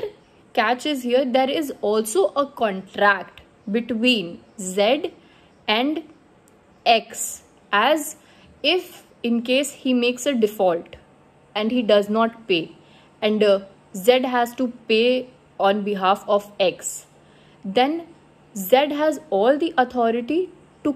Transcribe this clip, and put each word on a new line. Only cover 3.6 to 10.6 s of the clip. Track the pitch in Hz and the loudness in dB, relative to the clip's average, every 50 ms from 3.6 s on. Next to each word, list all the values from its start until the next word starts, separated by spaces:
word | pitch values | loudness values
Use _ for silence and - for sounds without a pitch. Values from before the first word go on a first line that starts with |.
| _ 202 202 | _ -6 -4
between | 240 240 - 240 214 240 254 240 208 175 170 - - - - _ - | -4 -4 -4 -4 0 2 2 2 0 -2 -6 -10 -14 -20 -20 _ -14
Z | 185 185 185 202 202 220 277 302 370 339 - - - _ _ _ _ _ _ _ _ | -12 -6 -2 0 2 2 2 0 -2 -6 -12 -16 -20 _ _ _ _ _ _ _ _
and | - 214 226 262 294 311 330 - - - _ _ _ _ _ _ _ _ _ _ _ _ _ - | -2 -2 0 0 -2 -4 -6 -8 -12 -18 _ _ _ _ _ _ _ _ _ _ _ _ _ 2
X, | 220 233 214 208 - - - - - - - - _ _ _ _ _ | 2 2 2 2 -4 -10 -10 -10 -10 -10 -14 -18 _ _ _ _ _
as | - 202 226 277 320 311 294 - - - _ _ - - - - - _ | 0 2 2 2 2 0 -2 -6 -12 -16 _ _ -20 -20 -20 -20 -12 _
if | - 302 349 370 339 - - - - _ _ _ - | -2 0 0 0 -2 -6 -14 -20 -20 _ _ _ -4
in | 233 233 233 | -2 -2 -2
case | 240 254 254 269 294 285 - - - | -2 0 0 0 0 -2 -6 -6 -4
he | 262 254 | -2 0
makes | 240 240 247 247 247 - 285 | 0 0 0 -2 -2 -2 -2
a | 277 233 214 | 0 0 0
default | 208 - - | 0 0 0